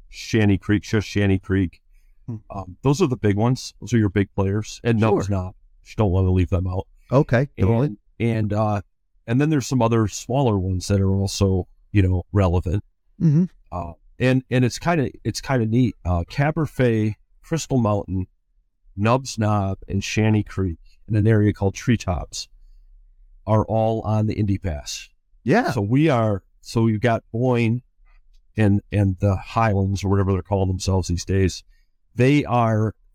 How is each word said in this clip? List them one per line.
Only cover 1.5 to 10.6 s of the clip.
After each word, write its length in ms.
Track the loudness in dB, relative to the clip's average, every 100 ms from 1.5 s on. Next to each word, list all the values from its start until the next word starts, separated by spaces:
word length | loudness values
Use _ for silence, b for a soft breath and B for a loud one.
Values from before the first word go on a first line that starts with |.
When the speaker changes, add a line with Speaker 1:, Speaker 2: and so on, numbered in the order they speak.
| -2 -2 -6 _ -20 _ _ -14
Speaker 2:
Hmm. 100 | -14 -12
Speaker 1:
Um, 280 | -14 -14 -4
those 180 | 0 2
are 60 | 0
the 100 | 2
big 180 | 0 2
ones. 380 | 0 0 -6 -14
Those 120 | -2
are 40 | 0
your 120 | 2
big 240 | 0 -2 -2
players, 440 | -2 -2 -6 -6
and 160 | -2 2
Speaker 2:
Sure. 120 | 2 2
Speaker 1:
Nubs 140 | 0
Knob. 260 | -4 -6 -12 _ _ -14
You 80 | -2
don't 140 | 0
wanna 200 | 2 2
leave 180 | 2 2
them 180 | 0 -2
out. 200 | -6 -10 _ -2
Speaker 2:
Okay, 380 | 0 2 0 0 0
totally. 280 | 0 2 0
Speaker 1:
And, 100 | -4 _ -4
and, 340 | -2 -2 -2
uh, 280 | -2 -2 -2 -6 _ _ _ -2
and 160 | 0
then 80 | 2
there's 160 | 0 0
some 160 | 0
other 260 | 2 2 0
smaller 520 | -4 -4 0 2
ones 280 | 0